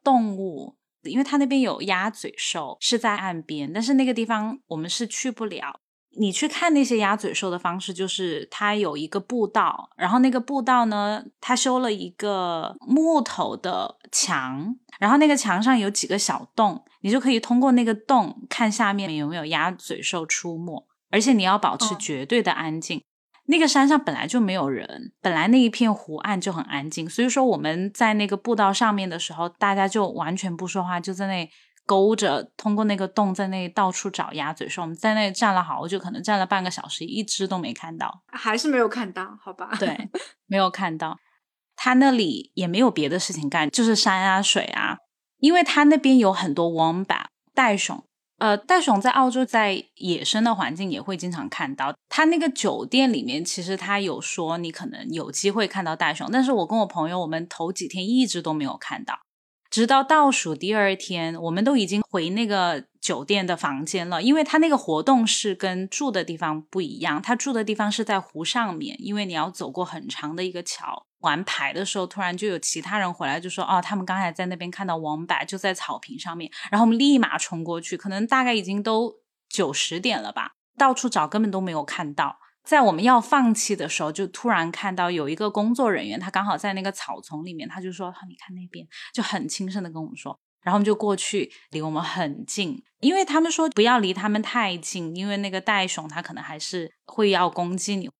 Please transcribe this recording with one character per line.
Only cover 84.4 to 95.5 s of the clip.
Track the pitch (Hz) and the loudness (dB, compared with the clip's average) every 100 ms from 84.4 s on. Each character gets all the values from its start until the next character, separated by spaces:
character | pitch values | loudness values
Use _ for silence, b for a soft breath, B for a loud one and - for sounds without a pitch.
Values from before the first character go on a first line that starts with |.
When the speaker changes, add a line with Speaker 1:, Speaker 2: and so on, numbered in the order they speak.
| 240 | 0
Speaker 1:
然 | 185 165 | 2 0
看 | - 202 185 | -4 -4 -2
到 | 175 | -2
有 | 175 143 | -2 -4
一 | |
个 | 160 214 | -2 -2
工 | 214 214 | 0 0
作 | 240 240 | 2 2
人 | 160 104 | 0 -4
员， | 110 | -8
他 | 180 | -4
刚 | 190 | -2
好 | 202 151 | -2 -2
在 | 208 | -4
那 | 190 | -4
个 | 196 | -6
草 | 190 - - | -8 -10 -12
丛 | - 156 | -12 -12
里 | 180 | -12
面， | 160 117 | -12 -12
他 | 185 | -12
就 | 185 | -12
说， | 180 180 | -10 -10
哦， | 185 185 | -12 -18
你 | 175 | -20
看 | - | -18
那 | 180 180 | -16 -16
边， | 170 165 B B | -18 -18 B B
就 | - | -6
很 | - 196 160 | -4 -4 -6
轻 | - 190 | -6 -6
声 | 196 | -6
地 | 175 | -8
跟 | 160 | -10
我 | 156 | -12
们 | - | -12
说。 | 143 - _ _ | -14 -16 _ _
然 | 180 | 0
后 | 202 | 2
我 | |
们 | |
就 | 202 | 4
过 | 214 208 | 2 2
去， | 190 - 202 131 B B | 0 -2 -2 -4 B B
离 | 156 | -8
我 | 156 | -4
们 | 156 | -4
很 | 170 185 151 139 139 | -4 -4 -4 -6 -8
近， | - 175 - - _ | -6 -4 -6 -14 _
因 | 269 | 2
为 | 381 294 | 2 2
他 | 302 | 2
们 | 330 | 2
说 | 320 320 | 2 0
不 | - | 4
要 | 233 247 | 4 4
离 | 190 | 2
他 | 185 214 | -2 -2
们 | 208 | -2
太 | 214 247 202 175 | -2 -2 -2 -4
近， | 151 185 165 | -8 -8 -8
因 | 175 202 | -6 -4
为 | 202 | -4
那 | 202 | -4